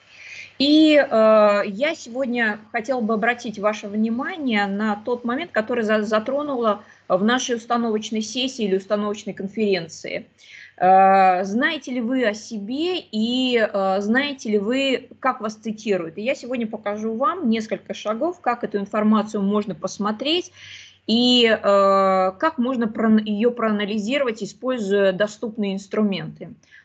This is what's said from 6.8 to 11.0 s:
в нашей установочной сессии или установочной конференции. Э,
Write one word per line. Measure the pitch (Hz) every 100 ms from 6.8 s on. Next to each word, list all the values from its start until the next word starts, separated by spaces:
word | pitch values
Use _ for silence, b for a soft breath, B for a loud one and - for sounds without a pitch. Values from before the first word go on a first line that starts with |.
| B B -
в | 180
нашей | 214 247 254 233
установочной | 226 240 233 214 214 220
сессии | 214 254 262 262 208
или | 190
установочной | 190 208 208 208 -
конференции. | 190 196 - 208 185 165 - - 170 - B B B B -
Э, | 185 190